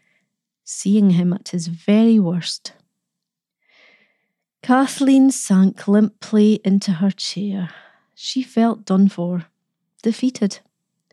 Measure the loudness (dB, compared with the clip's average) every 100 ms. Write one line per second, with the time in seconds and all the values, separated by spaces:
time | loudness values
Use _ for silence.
0 | _ _ _ _ _ _ -18 -8 -2 2
1 | 4 2 0 -4 -6 -10 -8 -8 0 2
2 | 4 4 2 -2 -6 -10 -16 -20 _ _
3 | _ _ _ _ _ _ _ _ _ _
4 | _ _ _ _ _ _ 0 2 0 0
5 | 2 4 4 2 0 2 2 0 0 2
6 | 2 -2 -4 2 2 2 0 0 0 -2
7 | -2 -4 -8 -8 -8 -6 -8 -12 -20 _
8 | _ _ -10 -8 -6 -2 -2 -2 -2 2
9 | 2 0 -6 -6 -10 _ _ _ _ _
10 | -6 -4 -4 -2 -4 -6 _ _ _ _
11 | _